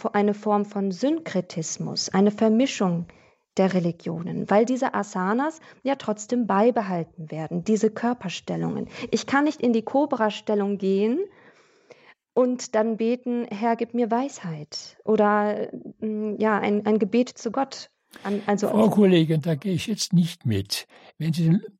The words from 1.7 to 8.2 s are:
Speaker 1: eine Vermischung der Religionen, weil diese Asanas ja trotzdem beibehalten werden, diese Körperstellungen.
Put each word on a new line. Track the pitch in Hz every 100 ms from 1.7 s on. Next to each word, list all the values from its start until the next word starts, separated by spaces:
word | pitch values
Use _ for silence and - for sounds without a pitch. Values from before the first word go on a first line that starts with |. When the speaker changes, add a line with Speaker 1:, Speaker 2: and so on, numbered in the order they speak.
| - 165 - -
Speaker 1:
eine | 190 202
Vermischung | 208 226 220 269 - 190 170 170 - _ _ _ -
der | 190
Religionen, | 185 170 170 - 165 170 165 -
weil | 202 233
diese | 254 269
Asanas | - 202 190 185 233 302 - - -
ja | 254 269
trotzdem | - 208 - 247 202
beibehalten | 196 233 240 196 175 165 - 160
werden, | 156 156 175
diese | 170 214 220
Körperstellungen. | 208 233 247